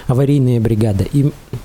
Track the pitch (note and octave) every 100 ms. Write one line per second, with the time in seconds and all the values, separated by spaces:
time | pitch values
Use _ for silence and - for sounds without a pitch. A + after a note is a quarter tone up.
0 | - B2+ C#3 C#3+ B2+ A#2+ A2+ A2 A2 G2+
1 | - C#3+ C#3+ - - A#2+